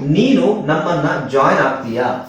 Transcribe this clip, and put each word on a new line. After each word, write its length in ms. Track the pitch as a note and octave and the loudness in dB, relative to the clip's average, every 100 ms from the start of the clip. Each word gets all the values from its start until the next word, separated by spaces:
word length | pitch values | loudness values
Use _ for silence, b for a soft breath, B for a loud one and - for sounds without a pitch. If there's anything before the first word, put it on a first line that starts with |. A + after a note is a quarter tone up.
ನೀನು 640 | C#3 E3+ C4 - G3+ - C#3 | 0 2 4 4 2 0 -2
ನಮ್ಮನ್ನ 640 | D#3+ - D#3 D3+ - B2 | -2 -2 -2 -2 -2 -2
ಜಾಯಿನ್ 320 | C#3 D3 - | 0 2 2
ಆಗ್ತೀಯಾ? 440 | - - A#2 A#2 B2+ - | 0 -2 -6 -4 -2 -4